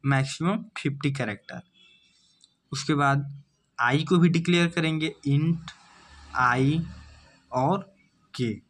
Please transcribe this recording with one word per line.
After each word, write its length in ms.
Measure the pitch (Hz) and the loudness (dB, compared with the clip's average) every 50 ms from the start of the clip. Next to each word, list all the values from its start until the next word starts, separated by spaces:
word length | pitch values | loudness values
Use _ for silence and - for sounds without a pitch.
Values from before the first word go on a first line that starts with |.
| - | 2
मैक्सिमम 520 | 139 139 135 135 139 - - 160 180 208 226 - - _ | 2 2 2 0 -2 -4 -4 -2 -2 -2 -2 -6 -10 _
फिफ्टी 340 | - - 143 139 139 - 143 | -6 -6 -6 -6 -2 -4 -4
कैरेक्टर। 500 | 135 139 123 110 101 - _ - - 120 - _ _ _ _ _ _ _ _ _ _ _ _ _ _ _ _ _ _ _ _ _ | -2 -2 -4 -6 -6 -10 _ -16 -16 -16 -16 _ _ _ _ _ _ _ _ _ _ _ _ _ _ _ _ _ _ _ _ _
उसके 220 | - 135 - - 156 | -10 -8 -2 0 2
बाद 300 | 143 143 139 139 143 143 - - - - _ _ _ _ _ _ - | 2 4 4 4 2 0 -4 -12 -16 -20 _ _ _ _ _ _ -2
आई 240 | 123 120 131 151 160 | 0 2 2 0 2
को 140 | - 185 | 2 4
भी 120 | 180 170 170 | 6 6 6
declare 380 | 170 170 165 175 175 175 170 | 4 2 2 2 2 2 2
करेंगे 460 | 170 170 170 160 160 156 156 156 160 - - - | 2 0 -2 -2 -2 -2 -2 -4 -4 -6 -6 -2
int 440 | 139 139 143 156 170 170 165 - - - - - - - - - - - - - - - | 0 2 2 2 2 0 -2 -4 -14 -20 -20 -20 -20 -20 -20 -20 -20 -20 -20 -20 -8 -2
I 460 | 127 127 123 123 131 131 139 156 165 165 - - - - - - - - - _ _ _ _ | 0 2 2 2 2 2 2 2 0 -4 -6 -12 -18 -20 -20 -20 -20 -20 -20 _ _ _ _
और 260 | 120 127 131 151 190 202 - - _ _ _ _ _ _ _ _ - | -2 0 0 0 0 -2 -4 -10 _ _ _ _ _ _ _ _ -6
के 200 | - 123 113 101 98 _ | -4 -4 -4 -4 -8 _